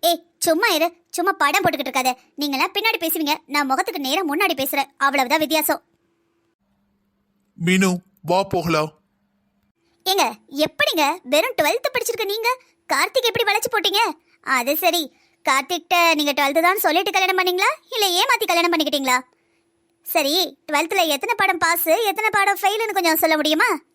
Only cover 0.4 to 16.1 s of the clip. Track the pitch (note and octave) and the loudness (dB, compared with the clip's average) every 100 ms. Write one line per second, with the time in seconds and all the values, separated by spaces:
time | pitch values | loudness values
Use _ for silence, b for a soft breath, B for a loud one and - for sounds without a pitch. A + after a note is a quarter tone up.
0.4 | - D#4+ A4+ E4 E4+ E4+ _ - F4+ G4 | 0 2 2 0 -2 -4 _ -4 -2 0
1.4 | C#4+ F#4 F#4 C#4+ C4+ C4 B3+ B3 b - | 0 2 -2 -2 -4 -2 -2 -4 b -8
2.4 | D4 C4+ F4+ G4+ A4 A4+ E4 E4 D4 D#4 | -4 -2 -2 0 -2 -2 -2 -2 -2 -2
3.4 | _ D4 C#4 C#4 G4 F4 C4+ D#4 F4 D4 | _ -2 0 0 -2 -4 -2 -2 -2 0
4.4 | F#4+ C4+ C4+ C#4+ C4+ _ C#4 C#4 B3 D#4 | 0 0 -2 -2 -4 _ 0 4 4 4
5.4 | D4+ D#4 D4+ D4+ _ _ _ _ _ _ | 4 0 2 -2 _ _ _ _ _ _
6.4 | _ _ _ _ _ _ _ _ _ _ | _ _ _ _ _ _ _ _ _ _
7.4 | _ - E3 F#3 F#3+ F3+ _ _ D3+ F3+ | _ -6 0 2 2 0 _ _ -2 0
8.4 | G3 F3+ E3 D#3+ D#3 _ _ _ _ _ | 0 -2 0 0 -2 _ _ _ _ _
9.4 | _ _ _ _ _ _ - G4 C#4+ A#3 | _ _ _ _ _ _ -2 0 0 -4
10.4 | _ C4+ D#4 - D5+ F#4+ C#4+ E4+ B3+ D4 | _ -4 -4 0 -2 2 0 -2 0 0
11.4 | B4+ A4+ D4+ A4 C#5 B4+ A#4 A#4 G#4 G#4+ | 0 0 0 0 -2 -4 -4 -4 -4 -2
12.4 | A4+ B4+ b b _ C4+ F4+ C5 A4+ - | -2 -4 b b _ -2 0 0 0 0
13.4 | G#4+ G#4 - A4 F#4+ G4 A4+ - b b | 0 0 0 -2 0 0 -2 -4 b b
14.4 | - C4 A#3+ D4+ F4+ E4+ D4 b b b | -4 -2 0 0 2 0 -4 b b b
15.4 | - C4+ C4+ F4 - F4 E4+ | 0 0 0 -6 0 2 4